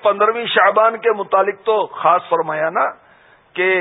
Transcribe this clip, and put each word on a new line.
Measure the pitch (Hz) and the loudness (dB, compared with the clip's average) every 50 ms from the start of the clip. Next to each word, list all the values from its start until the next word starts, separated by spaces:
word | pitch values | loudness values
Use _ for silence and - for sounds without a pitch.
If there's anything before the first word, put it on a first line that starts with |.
| - | 0
پندرہویں | 208 202 202 208 220 226 233 233 - - | 0 2 2 2 0 0 -2 -4 -2 0
شعبان | 220 208 202 202 214 220 226 233 | 0 2 2 2 4 2 2 0
کے | 220 226 233 220 | 0 -2 -2 -2
متعلق | 202 190 - 196 190 196 202 202 - - | -2 -2 0 0 0 0 0 -2 -6 -2
تو | 220 220 208 170 - - | -2 0 0 -2 -4 -6
خاص | - - 156 175 180 - - | -2 2 2 2 2 0 -2
فرمایا | 170 165 160 156 156 156 156 165 | -2 -2 -2 -2 -4 -4 -4 -2
نا | 180 233 269 - - - _ _ _ _ _ _ _ _ _ _ - | -2 -2 -4 -4 -6 -10 _ _ _ _ _ _ _ _ _ _ -4
کہ | 175 180 190 185 180 | -2 0 0 2 0